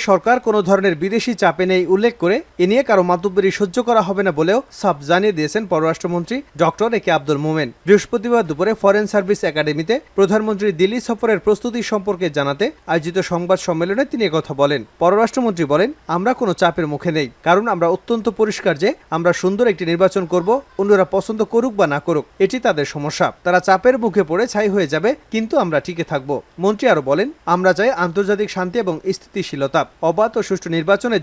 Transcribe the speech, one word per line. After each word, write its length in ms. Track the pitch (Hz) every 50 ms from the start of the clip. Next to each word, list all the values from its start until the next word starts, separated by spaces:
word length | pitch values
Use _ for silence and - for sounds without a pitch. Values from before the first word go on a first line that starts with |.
| - -
সরকার 280 | 196 180 - 220 247 254 -
কোনো 120 | 233 214 208 196 170
ধরনের 260 | 196 196 190 196 170 147 160
বিদেশি 300 | 196 208 233 - - 233 - 208
চাপে 220 | 175 160 156 185
নেই 160 | 185 185 185 180 165 185
উল্লেখ 200 | 190 214 240 226 - 170
করে 140 | 175 202 277 339 - _ - 180
এ 40 |
নিয়ে 160 | 180 214 254 277 262
কারো 140 | 220 190 180 180
মাতুব্বরি 400 | 180 175 170 202 180 196 185 190 - -
সহ্য 160 | 208 185 175 247 240 233
করা 140 | 233 220 196 175
হবে 140 | 196 190 202
না 60 | 190 156
বলেও 260 | 143 160 170 202 247 269 - - -
সাফ 160 | - 196 170 143 143 139
জানিয়ে 260 | 170 180 202 214 202 156
দিয়েছেন 240 | 151 147 - 208 226 185 180
পররাষ্ট্রমন্ত্রী 640 | 156 156 160 165 - - 180 175 175 170 - 233 269 285 _ - 143 170
ডক্টর 260 | 160 - - 214 233 233 202
এ 20 | -
কে 60 | - 165
আব্দুল 280 | 151 139 143 151 139 151
মোমেন। 240 | 156 156 160 147 120 117 _ -
বৃহস্পতিবার 600 | 160 202 202 - - - 196 196 240 240 233 214 156
দুপুরে 240 | 156 139 180 208 220 - -
ফরেন 240 | 196 196 208 214 202 -
সার্ভিস 280 | 208 190 185 208 - - 175
একাডেমিতে 440 | 147 156 151 156 147 151 165 170 226 285 - _ _
প্রধানমন্ত্রীর 640 | - 196 180 202 220 220 214 214 190 202 208 185 151
দিল্লি 180 | 185 196 226 247 - -
সফরের 340 | 233 202 - 220 214 180 -
প্রস্তুতি 340 | 208 214 - - 247 220 240 208 -
সম্পর্কে 360 | 220 214 185 202 196 170 185 170 143
জানাতে 280 | 147 143 139 143 139 202 277 320 - _ - 160
আয়োজিত 240 | 170 147 170 170 190 175 -
সংবাদ 280 | 180 170 175 175 190 185 -
সম্মেলনে 380 | - 170 160 170 180 196 233 285 277
তিনি 120 | - 240 220
একথা 300 | 175 151 160 147 - 151 135 143
বলেন। 180 | 143 147 135 107 - _ - 165
পররাষ্ট্রমন্ত্রী 640 | 175 196 208 226 233 - 262 247 226 196 165 165 135 143
বলেন, 180 | 156 196 254 302 - _ -
আমরা 240 | 160 175 185 233 254 -
কোনো 120 | 247 202 170 -
চাপের 260 | 185 170 165 - 165 147 147
মুখে 180 | 139 - 170 156
নেই, 120 | 156 143 120 - _ -
কারণ 180 | 156 175 196 220 233 202
আমরা 120 | 175 165 170 180
অত্যন্ত 320 | 180 - - 240 226 202 233 196 -
পরিষ্কার 340 | 220 214 196 - - 196 165 139 170
যে 80 | 214 330 - _ _
আমরা 220 | 160 160 165 175 170 - -
সুন্দর 280 | 185 196 202 247 233 202
একটি 120 | 156 185 165
নির্বাচন 340 | 170 170 190 185 - 196 185 160 175
করব, 160 | 180 170 190 233 277 277 - - -
অন্যরা 280 | 196 202 208 196 185 - -
পছন্দ 260 | 196 190 - 220 220 220 - -
করুক 200 | 233 233 262 214
বা 100 | 202 190
না 120 | 151 143 147 -
করুক, 180 | - 165 151 - - _ - 190
এটি 120 | 190 - 254 -
তাদের 200 | 240 180 170 190 - -
সমস্যা। 320 | 151 143 151 - - 170 131 - - -
তারা 160 | 180 180 180 175
চাপের 300 | - 185 160 - 247 262 254
মুখে 240 | 226 226 170 208 185 147
পড়ে 140 | 160 180 233
ছাই 220 | 254 - 214 220 208 190
হয়ে 180 | 202 180 143 147
যাবে, 180 | 156 165 226 294 - - _ -
কিন্তু 200 | 220 220 220 -
আমরা 140 | - 180 175 156
টিকে 320 | 143 - - 180 165 165 - 160
থাকব। 180 | 139 131 139 143 117 - _ _ -
মন্ত্রী 280 | 175 196 214 202 285 254 196
আরো 100 | 156 135 131
বলেন, 180 | 139 160 214 285 320 - _
আমরা 240 | - 170 180 185 185 180 165
চাই 120 | 208 247 262 170 175
আন্তর্জাতিক 440 | 170 160 190 202 190 208 196 214 202
শান্তি 260 | - 190 185 180 170 240 226
এবং 100 | 180 165 156 - 190 190
স্থিতিশীলতা। 640 | - - - - 202 175 - - 139 139 135 - 160 139 - - _ - 160
অবাধ 240 | 170 185 214 233 226 233
ও 20 | 202
সুষ্ঠু 260 | - 196 180 - 180 165
নির্বাচনের 460 | 165 156 170 202 - - 247 226 190